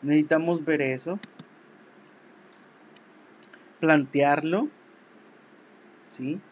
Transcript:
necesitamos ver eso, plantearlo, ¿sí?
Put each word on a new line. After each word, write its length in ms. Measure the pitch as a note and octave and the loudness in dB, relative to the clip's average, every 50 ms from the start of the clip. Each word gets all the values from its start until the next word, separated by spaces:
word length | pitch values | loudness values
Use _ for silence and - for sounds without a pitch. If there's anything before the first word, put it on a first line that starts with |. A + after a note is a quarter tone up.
| - | 0
necesitamos 600 | C#3+ D3 D3+ D3+ D3+ D#3+ D#3 D#3+ E3+ F3 E3 D3+ | 2 2 2 4 4 2 0 2 0 -2 -2 0
ver 180 | D3+ D#3 D3 C#3+ | -2 -2 0 0
eso, 360 | C3+ C3 B2+ - E3 F3+ G3+ - - - - - - - - - - - - - - - - - - - - - - - - - - - - - - - - - - - - - - - - - - - - - - - - - - - _ | -2 -2 -4 -6 -8 -8 -8 -10 -16 -18 -20 -20 -20 -20 -20 -20 -20 -20 -20 -20 -20 -20 -20 -20 -20 -20 -20 -20 -20 -20 -20 -20 -20 -20 -20 -20 -20 -20 -20 -20 -20 -20 -20 -20 -20 -20 -20 -20 -20 -20 -20 -20 -20 -20 -20 -20 -20 -10 _
plantearlo, 880 | E3 D#3+ D#3 D3+ C#3 C3+ - C#3 C#3 C#3+ C#3+ D3 D3+ D#3+ E3+ G3+ C4+ D4+ - - - - - _ - _ - - - - - - _ _ - - - - - - - - - - - - - | 2 4 4 4 2 0 0 2 2 2 2 0 0 -2 -2 -2 -4 -4 -8 -14 -20 -20 -20 _ -20 _ -20 -20 -20 -20 -20 -20 _ _ -20 -20 -20 -20 -20 -20 -20 -20 -20 -20 -20 -20 -14
¿sí? 280 | - B2+ C3+ D#3 G3+ - - | -10 -8 -8 -8 -8 -12 -16